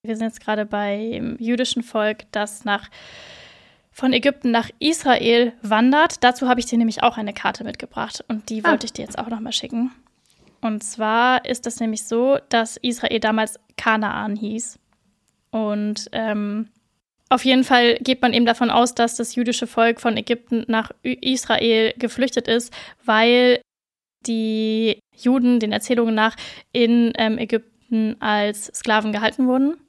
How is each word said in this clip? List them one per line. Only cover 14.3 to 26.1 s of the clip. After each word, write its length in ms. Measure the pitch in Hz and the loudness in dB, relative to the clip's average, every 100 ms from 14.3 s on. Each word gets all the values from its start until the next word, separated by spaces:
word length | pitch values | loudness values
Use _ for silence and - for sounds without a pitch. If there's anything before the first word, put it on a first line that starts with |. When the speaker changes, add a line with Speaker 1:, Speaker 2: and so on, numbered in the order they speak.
Speaker 1:
hieß. 420 | 208 214 220 - - _ _ _ _ _ _ _ | -6 -6 -8 -10 -16 _ _ _ _ _ _ _
Und, 580 | 220 214 208 208 208 - | -4 -2 -2 -2 -4 -6
ähm, 580 | - 220 208 208 208 220 _ _ _ _ _ _ | -4 -4 -4 -4 -6 -8 _ _ _ _ _ _
auf 160 | 254 | 0
jeden 180 | 262 254 | 4 2
Fall 320 | 254 254 240 | 4 4 4
geht 260 | 233 240 254 | 2 0 0
man 120 | 247 | 2
eben 120 | 226 | 4
davon 260 | 233 226 233 | 2 2 2
aus, 240 | 226 240 | 4 2
dass 200 | - 233 | 2 -2
das 200 | - 226 | -2 -6
jüdische 320 | - 240 240 233 | -2 -2 -2 -4
Volk 340 | - 233 233 | 2 2 2
von 160 | 240 220 | -2 -2
Ägypten 480 | 214 240 _ 233 - | -2 -6 _ -4 0
nach 240 | 226 226 - | -2 -4 -8
Ü-, 100 | 247 254 | -6 -4
Israel 720 | 262 254 - 220 233 220 220 - | -2 -2 0 2 4 4 2 0
geflüchtet 520 | 240 - 247 247 240 | -6 -2 -2 -2 0
ist, 240 | 233 233 - - - | -2 -2 -16 -20 -8
weil 560 | - 214 226 247 247 247 _ _ _ _ _ _ | 0 4 6 6 6 4 _ _ _ _ _ _
die 720 | - 226 220 220 220 220 220 - _ | -4 -2 -2 -2 0 0 0 -2 _
Juden 460 | _ 247 269 247 240 | _ 2 4 4 2
den 100 | 214 | 2
Erzählungen 440 | 214 - 240 233 | -2 0 0 2